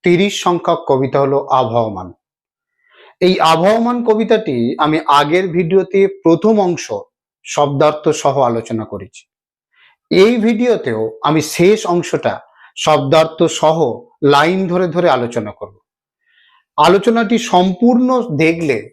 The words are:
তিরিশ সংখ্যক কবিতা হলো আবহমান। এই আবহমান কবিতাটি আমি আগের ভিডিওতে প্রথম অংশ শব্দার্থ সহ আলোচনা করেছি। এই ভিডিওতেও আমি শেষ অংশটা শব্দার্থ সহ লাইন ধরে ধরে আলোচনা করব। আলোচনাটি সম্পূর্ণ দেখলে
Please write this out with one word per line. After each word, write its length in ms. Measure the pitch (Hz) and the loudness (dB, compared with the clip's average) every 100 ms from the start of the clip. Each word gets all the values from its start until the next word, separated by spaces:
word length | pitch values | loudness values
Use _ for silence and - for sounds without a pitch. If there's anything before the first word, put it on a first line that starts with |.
তিরিশ 400 | 180 175 202 - | 2 2 0 -2
সংখ্যক 420 | - 175 175 165 - | -2 -2 -2 -4 0
কবিতা 320 | 135 135 143 | 0 0 0
হলো 260 | 139 139 - | 0 -2 0
আবহমান। 640 | 131 120 120 110 98 92 - _ _ _ _ _ _ _ _ - _ | -2 0 -2 -4 -6 -14 -18 _ _ _ _ _ _ _ _ -20 _
এই 200 | 185 185 | 0 2
আবহমান 640 | 160 160 180 226 233 240 | 2 2 2 2 0 -2
কবিতাটি 720 | 233 220 226 220 214 127 117 127 | 0 0 2 0 0 -2 -2 0
আমি 220 | 151 156 156 | 0 0 2
আগের 420 | 143 143 175 190 | 2 2 0 -2
ভিডিওতে 720 | 165 170 190 185 196 196 196 | -2 0 0 0 0 0 0
প্রথম 380 | 165 165 208 220 | 0 2 2 2
অংশ 320 | 185 165 - 104 - _ _ _ | 0 -2 -6 -10 -12 _ _ _
শব্দার্থ 640 | - - 143 139 151 151 - | -10 -2 -2 2 0 2 -2
সহ 340 | 147 147 139 | -2 -2 0
আলোচনা 420 | 127 117 113 113 | 0 -2 -6 -8
করেছি। 380 | 110 - 95 - _ _ _ _ _ _ _ _ _ | -8 -12 -14 -20 _ _ _ _ _ _ _ _ _
এই 260 | 165 202 240 | 2 4 4
ভিডিওতেও 720 | 214 214 247 208 - 110 110 - | 0 0 0 0 -2 -4 -6 -4
আমি 180 | 147 156 | 0 0
শেষ 440 | 147 - 175 214 208 | -2 2 2 2 0
অংশটা 540 | 175 - 147 117 98 - _ - - | -2 -2 -4 -4 -6 -14 _ -20 -6
শব্দার্থ 640 | - 151 135 156 160 - | 0 0 2 2 2 0
সহ 580 | 165 - 156 160 143 107 - _ | -2 0 0 0 -2 -4 -14 _
লাইন 440 | 143 143 156 190 190 | 2 2 2 0 -2
ধরে 200 | 180 180 | -2 -2
ধরে 240 | 165 175 | 0 0
আলোচনা 400 | 131 120 120 104 | 0 -2 -6 -8
করব। 280 | - - _ _ _ _ _ _ _ _ _ _ - | -12 -18 _ _ _ _ _ _ _ _ _ _ 0
আলোচনাটি 640 | 156 190 202 226 233 233 | 2 4 2 0 0 -2
সম্পূর্ণ 1000 | - 180 185 185 240 247 254 254 240 143 | 0 0 0 2 2 2 2 0 -2 -2
দেখলে 540 | 160 165 160 117 - | 0 0 -2 -4 -6